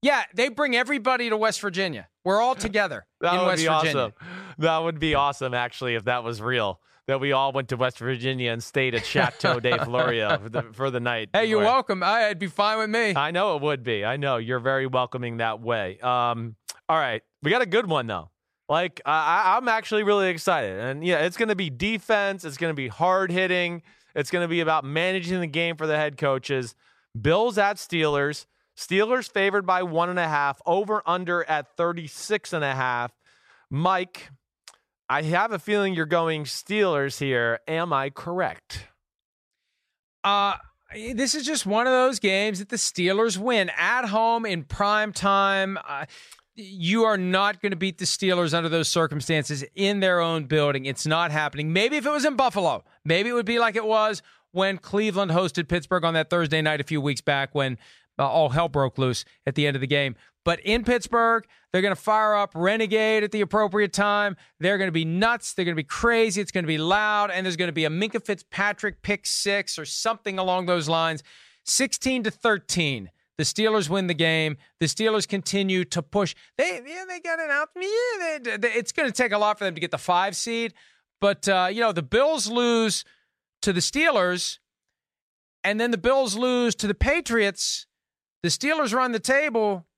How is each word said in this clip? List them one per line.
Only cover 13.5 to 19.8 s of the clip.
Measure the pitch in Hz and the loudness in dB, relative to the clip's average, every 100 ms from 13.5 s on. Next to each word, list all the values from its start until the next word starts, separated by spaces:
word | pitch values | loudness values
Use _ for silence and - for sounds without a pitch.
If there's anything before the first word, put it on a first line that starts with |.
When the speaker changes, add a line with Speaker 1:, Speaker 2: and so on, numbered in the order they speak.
| 156 | 0
Speaker 2:
it | |
would | 147 139 | 0 -2
be. | 123 110 101 | -2 -2 -2
I | 135 | -2
know. | 143 123 | -2 -2
You're | 117 127 | -2 -2
very | 120 135 131 | 0 0 0
welcoming | 127 123 131 120 117 | 0 -2 -4 -6 -2
that | 113 110 | -4 -4
way. | 117 117 95 95 | -4 -2 -2 -4
Um, | 123 123 120 117 113 107 - - _ | -2 0 0 -2 -6 -12 -18 -20 _
all | 160 | 0
right. | 139 113 _ _ | 0 -4 _ _
We | 143 | 0
got | 226 | 0
a | 233 | 2
good | 196 208 | 0 0
one, | 156 117 | -2 -2
though. | 95 80 _ _ _ _ | -6 -8 _ _ _ _
Like, | 151 175 - - | 0 0 -4 -2
I, | |
I, | 156 156 175 196 208 | 0 2 2 4 2
I'm | 247 | 2
actually | 220 | -2